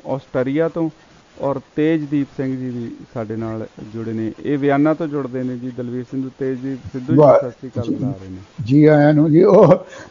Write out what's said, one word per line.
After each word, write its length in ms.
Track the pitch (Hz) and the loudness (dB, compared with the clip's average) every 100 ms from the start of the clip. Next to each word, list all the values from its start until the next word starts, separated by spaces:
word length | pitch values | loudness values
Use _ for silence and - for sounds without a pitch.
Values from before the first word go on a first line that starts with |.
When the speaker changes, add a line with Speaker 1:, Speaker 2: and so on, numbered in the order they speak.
| - | -6
Speaker 1:
ਆਸਟਰੀਆ 640 | 135 - 143 127 143 165 | -10 -6 -4 -2 -2 -2
ਤੋਂ, 200 | 170 160 - _ _ _ - | -4 -6 -8 _ _ _ -8
ਔਰ 200 | 139 135 - - | -6 -6 -8 -2
ਤੇਜਦੀਪ 520 | 156 165 147 147 135 - | 0 0 -2 -4 -4 -6
ਸਿੰਘ 200 | 131 131 | -6 -6
ਜੀ 120 | 127 | -8
ਵੀ 260 | 120 117 - 139 | -8 -10 -12 -14
ਸਾਡੇ 220 | 123 107 113 | -10 -8 -8
ਨਾਲ 320 | 113 110 110 - 110 | -8 -8 -12 -16 -14
ਜੁੜੇ 200 | 110 110 | -10 -8
ਨੇ, 180 | 113 110 - - | -6 -6 -8 -6
ਇਹ 120 | 143 | -2
ਵਿਆਨਾ 360 | 143 139 151 | 0 2 2
ਤੋਂ 140 | 156 165 | 0 -4
ਜੁੜਦੇ 360 | 143 131 127 | -6 -6 -6
ਨੇ 140 | 127 123 | -8 -8
ਜੀ। 140 | 127 123 | -10 -10
ਦਲਵੀਰ 260 | 123 123 | -8 -8
ਸਿੰਘ, 260 | 120 135 131 - | -8 -8 -8 -8
ਤੇਜਦੀਪ 400 | 131 131 131 131 - | -6 -6 -8 -10 -10
ਸਿੱਧੂ 200 | 131 127 | -10 0
ਜੀ 60 | 131 | 4
Speaker 2:
ਵਾਹ। 200 | 147 - | 6 6
Speaker 1:
ਸਤਿ 100 | 127 | 2
ਸ਼੍ਰੀ 200 | 113 131 | -8 -12
ਅਕਾਲ 260 | - - - | -8 -6 -4
ਬੁਲਾ 180 | 127 98 | -6 -8
ਰਹੇ 80 | 95 | -12
ਨੇ। 80 | 92 95 - 107 | -16 -16 -10 2
Speaker 2:
ਜੀ 200 | 143 151 | 6 6
ਆਇਆਂ 280 | 151 147 | 6 6
ਨੂੰ 180 | 151 156 | 4 4
ਜੀ। 120 | 156 | 6
ਉਹ 420 | 202 196 175 185 - - - | 6 8 6 4 0 -20 -6